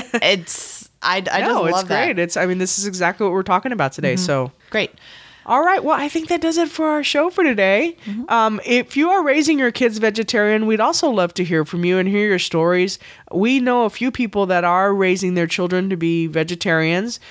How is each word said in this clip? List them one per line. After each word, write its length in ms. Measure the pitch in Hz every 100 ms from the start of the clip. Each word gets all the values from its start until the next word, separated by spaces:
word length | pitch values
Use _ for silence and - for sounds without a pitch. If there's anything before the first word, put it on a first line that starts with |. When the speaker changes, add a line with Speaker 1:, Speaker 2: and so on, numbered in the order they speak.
| 247
Speaker 1:
<laughs> 40 | 233
Speaker 2:
it's, 680 | 165 190 165 - - - - _
I, 220 | 156 185 180
I 100 | 185
Speaker 1:
No, 60 | 240
Speaker 2:
just 160 | 247 165
Speaker 1:
it's 60 |
Speaker 2:
love 140 | 180 180
that. 160 | 156 359
Speaker 1:
great. 140 | 190
It's, 180 | 170 160
I 80 | 180
mean, 120 | 185
this 200 | 185 -
is 80 | 202
exactly 380 | 185 175 180 202
what 80 |
we're 100 | 185
talking 280 | 190 185 254
about 220 | 226 139
today, 200 | - 143 127
Speaker 2:
Mm-hmm. 100 | 180
Speaker 1:
so. 260 | 135 127 - _
Speaker 2:
Great. 220 | 220 185 - - - - - -
Speaker 1:
All 160 | 254
right, 220 | 339 381
well, 160 | 294 -
I 80 | 285
think 220 | 330 320
that 100 | 349
does 160 | 330 330
it 120 | 330
for 180 | - 311
our 160 | 302
show 260 | 285 285 330
for 140 | 359
today. 540 | 330 208 190 202 339 339 214
Speaker 2:
Mm-hmm. 280 | 208 247
Speaker 1:
Um, 280 | 233 220 214 -
if 300 | 240 240 277
you 140 | 330
are 120 | 381
raising 380 | 294 285 302 294
your 120 | 254
kids 240 | - 247 214
vegetarian, 680 | 220 208 220 226 208 214 220
we'd 120 | 220
also 300 | 240 339 311
love 240 | 214 175
to 100 | -
hear 220 | 175 165 151
from 180 | 175
you 140 | 175 185
and 100 | 185
hear 180 | 208 208
your 100 | 180
stories. 580 | - 165 165 180 190 - - - -
We 300 | 175 220 269
know 240 | 247 247
a 60 | 220
few 200 | - 254
people 360 | 247 226 202 190
that 180 | 180
are 300 | 175 180 196 196
raising 380 | 185 185 185
their 120 | 180 165
children 440 | - 180 180 190
to 80 | 185
be 300 | 165 170 165
vegetarians, 920 | 160 160 175 196 165 160 175 233 233 -